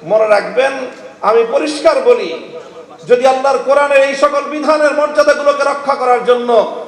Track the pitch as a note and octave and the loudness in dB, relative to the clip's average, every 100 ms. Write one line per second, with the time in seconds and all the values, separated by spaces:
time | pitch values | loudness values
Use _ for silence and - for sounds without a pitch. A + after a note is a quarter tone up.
0 | D3+ G#3+ A3 G#3 F3+ G#3+ C4+ C4+ B3+ - | 0 0 2 0 0 -2 -2 -2 -12 -14
1 | - - G3 A3+ A3+ C#4 D#4 D4+ E4 C#4 | -20 -6 0 2 2 -2 -4 0 0 2
2 | A#3+ A3+ F#3+ E3 - - - - - - | 2 2 0 -10 -12 -18 -18 -20 -20 -20
3 | - B3 B3+ C4 C4+ C4+ B3 C#4 C#4+ C#4 | 0 2 4 2 0 -2 0 2 4 2
4 | C4+ C4+ C#4+ C#4+ C#4 D4+ D4+ D#4 D4+ C#4 | 2 2 0 0 -4 -6 0 2 2 0
5 | D4 D4+ D4 C#4+ C#4+ C#4 C#4 C#4+ - C#4 | -2 0 2 2 0 0 -2 -4 -4 -2
6 | B3 B3 A#3+ B3 A#3+ A#3 F#3 - | 0 0 2 0 2 0 0 -6